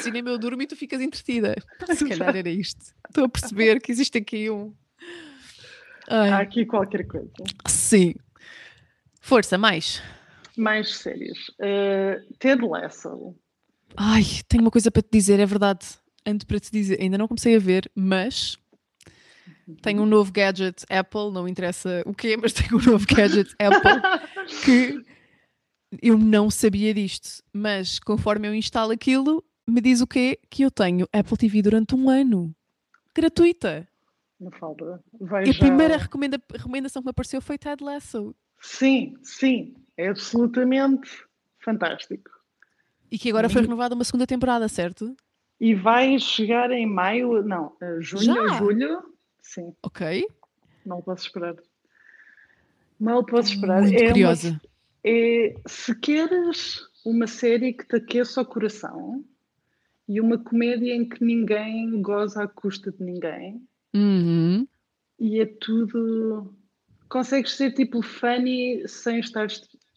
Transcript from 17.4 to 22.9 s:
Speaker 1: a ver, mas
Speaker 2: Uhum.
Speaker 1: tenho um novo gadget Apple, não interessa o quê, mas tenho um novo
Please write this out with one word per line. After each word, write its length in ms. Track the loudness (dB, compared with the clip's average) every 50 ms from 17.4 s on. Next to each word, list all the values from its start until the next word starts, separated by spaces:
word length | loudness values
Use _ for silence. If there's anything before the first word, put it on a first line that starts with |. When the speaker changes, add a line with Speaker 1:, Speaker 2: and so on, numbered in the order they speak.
| 4 4 4
Speaker 1:
a 40 | 6
ver, 300 | 4 4 2 2 0 -4 -4
mas 640 | -2 0 0 0 0 -2 -4 -4 -6 -6 -8 -8 -12 _ _ _ _ _ _ _ _ -20 -20 _ _ _ _ _ _ _ -20 -20 _ _
Speaker 2:
Uhum. 80 | -20 -14 -8
Speaker 1:
tenho 220 | -4 -2 0 2 4
um 20 |
novo 260 | 6 6 6 4 4
gadget 520 | 2 0 2 2 0 -2 -4 -4 -6 -8 -8 -4
Apple, 400 | -2 -2 -2 -2 -4 -6 -6 -4
não 160 | -6 -6 -6
interessa 560 | -6 -6 -6 -6 -6 -6 -6 -6 -6 -4 -4 -6
o 80 | -6 -8
quê, 240 | -4 -2 -2 0
mas 160 | 0 0 -2 0
tenho 260 | -2 0 2 2 6
um 40 | 6
novo 220 | 8